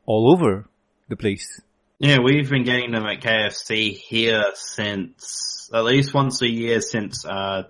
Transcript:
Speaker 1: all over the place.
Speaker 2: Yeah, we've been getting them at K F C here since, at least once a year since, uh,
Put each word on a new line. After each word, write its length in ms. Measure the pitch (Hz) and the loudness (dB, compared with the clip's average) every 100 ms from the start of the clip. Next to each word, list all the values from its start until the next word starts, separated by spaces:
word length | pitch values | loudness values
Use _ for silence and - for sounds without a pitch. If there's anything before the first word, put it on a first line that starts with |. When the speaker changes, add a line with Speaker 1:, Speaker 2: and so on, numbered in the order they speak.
| - | -2
Speaker 1:
all 240 | 110 117 | 4 6
over 340 | 180 143 95 107 _ _ _ - | 6 4 0 -6 _ _ _ -14
the 60 | 110 | -4
place. 460 | 107 98 - - _ _ _ - | -4 -4 -10 -18 _ _ _ 0
Speaker 2:
Yeah, 180 | 143 139 | 4 4
we've 320 | 123 147 135 | 4 2 2
been 140 | 135 | 0
getting 260 | 123 123 120 | 0 0 -2
them 140 | 113 107 | -4 -4
at 160 | 101 | -4
K 80 | 117 110 104 | 0 0 0
F 80 | |
C 380 | - - 110 107 | -4 -4 -2 -2
here 500 | 101 - 113 113 110 101 - | -4 -6 0 2 2 0 -2
since, 1120 | - - 104 101 90 - - - - - - | -12 -6 -4 -4 -8 -12 -16 -12 -10 -12 -6
at 120 | 117 | -2
least 320 | 113 135 139 139 | 2 2 2 0
once 260 | 135 127 | 0 0
a 60 | 120 | -2
year 340 | 117 117 113 | -2 0 0
since, 420 | - 113 101 - 76 | 0 -4 -4 -10 -8
uh, 380 | 98 98 95 | -6 -4 -4